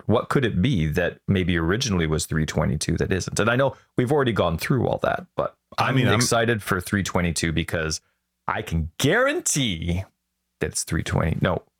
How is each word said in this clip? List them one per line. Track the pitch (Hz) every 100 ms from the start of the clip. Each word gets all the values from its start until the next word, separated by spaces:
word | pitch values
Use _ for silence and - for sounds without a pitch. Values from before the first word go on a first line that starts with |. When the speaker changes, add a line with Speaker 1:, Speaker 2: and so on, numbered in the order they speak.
| -
Speaker 1:
What | 104 -
could | 147
it | 117 90
be | 117 104 78
that | 80 85 - -
maybe | 95 87 85
originally | 82 110 131 90 78
was | 78 -
three | 80 78
twenty-two | - 78 76 - 82
that | -
isn't? | 92 - -
And | 107
I | 123
know | 135 - _ -
we've | 123
already | 147 131
gone | 107 87 82
through | - 135 101
all | -
that, | - - - -
but | - - _ -
Speaker 2:
I | 104
Speaker 1:
I'm | 135
Speaker 2:
mean, | 110
I'm | 107
Speaker 1:
excited | 123 117 117 113
for | - 95
three | - 101
twenty-two | 87 92 87 78 82
because | 80 82 87 78 - - _ _ _ -
I | 98
can | - 82 78 -
guarantee | 139 220 269 339 - - 120 82 85 87 - _ _ _ _ _
that | -
it's | -
three | - 80
twenty. | - - 80 -
No, | 95 85 -